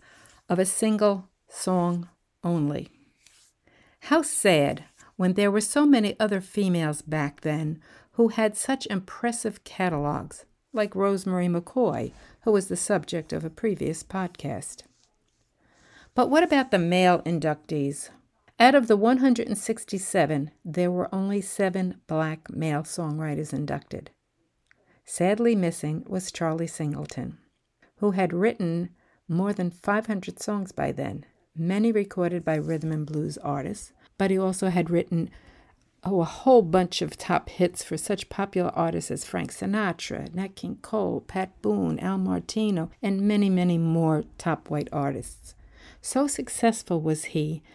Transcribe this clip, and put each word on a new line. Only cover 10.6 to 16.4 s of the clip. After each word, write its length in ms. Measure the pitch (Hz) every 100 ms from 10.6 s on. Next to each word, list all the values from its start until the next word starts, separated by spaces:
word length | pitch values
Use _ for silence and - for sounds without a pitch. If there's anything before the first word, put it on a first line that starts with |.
| _
like 220 | 226 208
Rosemary 540 | 190 196 196 190 180 180
McCoy, 640 | 170 170 262 220 123 117 - - -
who 100 | -
was 160 | 208 190
the 80 | 180
subject 580 | - 196 - 170 151
of 100 | 156
a 60 | 160
previous 540 | - 226 170 143 165
podcast. 800 | - 196 180 - 143 127 - - - _ _ _ _ _ _ _ _ _ _ - -
But 160 | - 247
what 140 | 294